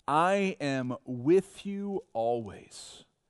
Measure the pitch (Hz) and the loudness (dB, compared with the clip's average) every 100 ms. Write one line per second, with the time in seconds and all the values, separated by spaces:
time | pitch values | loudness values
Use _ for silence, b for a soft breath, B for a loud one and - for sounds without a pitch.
0 | - 147 175 196 190 - 143 135 127 127 | 0 2 4 4 0 -2 -2 -2 -2 -6
1 | - 123 127 185 - - 202 196 202 190 | -8 -2 4 4 4 -6 -8 -6 -4 -6
2 | - 113 113 120 104 - - - - - | -6 -2 0 0 -4 -12 -18 -20 -20 -20
3 | - _ _ | -20 _ _